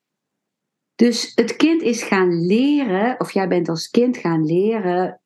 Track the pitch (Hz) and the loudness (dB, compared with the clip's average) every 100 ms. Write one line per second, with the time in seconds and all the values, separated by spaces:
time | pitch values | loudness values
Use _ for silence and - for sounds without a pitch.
0 | _ _ _ _ _ _ _ _ _ - | _ _ _ _ _ _ _ _ _ 2
1 | 240 233 - - 226 - 302 330 220 226 | 2 2 -4 -2 -2 2 0 2 0 -2
2 | - 196 185 170 175 214 277 294 254 185 | -2 0 2 0 0 2 2 0 0 0
3 | 226 247 165 202 190 180 170 170 - - | -2 -2 -4 -2 0 0 -2 -6 -2 0
4 | 247 247 - 165 156 170 208 226 185 180 | 2 0 -2 0 0 0 0 0 -2 -2
5 | 185 - | -2 -6